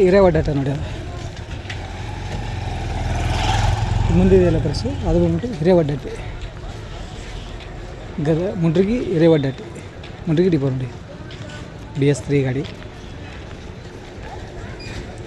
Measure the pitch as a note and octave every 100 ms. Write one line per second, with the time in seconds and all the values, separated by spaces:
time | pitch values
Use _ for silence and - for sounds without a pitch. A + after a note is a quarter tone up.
0 | F#3 G3+ F#3+ D#3+ D#3+ C#3+ C#3 C#3+ - -
1 | - - - - - - - - - -
2 | - - - - - - - - - -
3 | - - - - - - - - - -
4 | - E3+ F#3 F#3+ F3+ D#3+ D#3 C#3+ A#3 C#4+
5 | F#3 E3 F3 E3 A#3 F#3 D#3+ F3+ D3 D3
6 | - - - - - - - - - -
7 | - - - - - - - - - -
8 | - - D3+ D#3+ F#3 A3 E3 D#3+ G3 B3
9 | E4+ E3+ E3 D#3+ C3+ C3 - - - -
10 | - - - D#3 F#3 D#3+ C3+ C3 B2+ -
11 | - - - - - - - - - -
12 | C#3 C#3 - C#3+ C3 B2+ - - - -
13 | - - - - - - - - - -
14 | - - - G5 - - - - - -
15 | - -